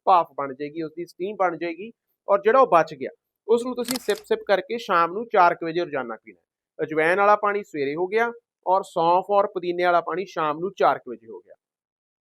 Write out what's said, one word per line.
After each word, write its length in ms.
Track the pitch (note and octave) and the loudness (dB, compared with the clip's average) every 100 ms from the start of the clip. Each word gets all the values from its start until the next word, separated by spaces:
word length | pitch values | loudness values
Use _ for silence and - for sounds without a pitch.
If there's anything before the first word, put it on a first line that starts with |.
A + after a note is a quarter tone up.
ਭਾਫ਼ 240 | - F3+ E3 C#3 | 2 4 2 -6
ਬਣ 160 | C#3 | -8
ਜਾਏਗੀ, 280 | C3 D3 D#3+ | -8 -10 -8
ਉਸਦੀ 240 | D#3 D#3+ E3+ | -10 -10 -14
ਸਟੀਮ 300 | - F#3+ G3 | -10 -8 -2
ਬਣ 200 | F#3 D#3+ | -2 -2
ਜਾਏਗੀ 340 | E3+ E3 A3 _ _ _ - | -8 -10 -14 _ _ _ -2
ਔਰ 120 | G3+ | 0
ਜਿਹੜਾ 200 | A#3 C4 | 4 4
ਉਹ 60 | B3+ | 6
ਬਚ 280 | E3+ D#3 | 4 2
ਗਿਆ 160 | C#3+ C3 - _ _ - | -6 -12 -14 _ _ -2
ਉਸ 160 | A#3 B3 | 0 0
ਨੂੰ 80 | A#3+ | -8
ਤੁਸੀਂ 200 | A#3+ B3+ | -6 -6
ਸਿਪ 240 | - G3+ | -4 -4
ਸਿਪ 200 | - A3 - | -2 -4 0
ਕਰਕੇ 320 | F#3 - A#3 | -2 -2 -8
ਸ਼ਾਮ 340 | A3 F3 E3+ | 0 2 2
ਨੂੰ 140 | G3 A#3 | -2 0
ਚਾਰ 220 | G3+ F3 | 4 4
ਕੁ 120 | E3+ E3 | 2 -4
ਵਜੇ 140 | E3 | -4
ਰੋਜ਼ਾਨਾ 360 | E3 C#3+ A#2+ A2 | -4 -6 -6 -10
ਪੀਣਾ। 600 | A2 F2+ _ _ _ - | -16 -20 _ _ _ -8
ਅਜਵਾਇਣ 340 | D3+ D#3 D#3+ G3 | -4 0 2 4
ਵਾਲਾ 160 | G3+ G#3 | 4 4
ਪਾਣੀ 260 | G#3 G3+ | 2 -4
ਸਵੇਰੇ 300 | - D3+ C#3 | -6 -6 -6
ਹੋ 120 | D3+ F#3 | -4 -2
ਗਿਆ 240 | G#3+ A#3 A#3 _ _ - | -2 -2 -6 _ _ -2
ਔਰ 160 | F#3+ | -2
ਸੌਂਫ 480 | F#3+ F3 E3 F3+ F#3 | -2 -2 2 2 2
ਔਰ 160 | G3+ G3 | 0 0
ਪੁਦੀਨੇ 380 | F#3 F3 F3 | -4 -6 0
ਵਾਲਾ 160 | F3+ F3 | 2 2
ਪਾਣੀ 240 | E3 E3 F#3 | 0 -8 -6
ਸ਼ਾਮ 320 | F3+ D#3 D3+ | -4 -4 -2
ਨੂੰ 140 | F#3+ F#3+ | -6 0
ਚਾਰ 220 | E3+ C3 | 2 2
ਕੁ 120 | C3 | -6
ਵਜੇ 180 | A2+ A2+ | -16 -16
ਹੋ 100 | F#2 | -20
ਗਿਆ। 160 | F#2 - _ _ _ _ _ _ | _ -20 _ _ _ _ _ _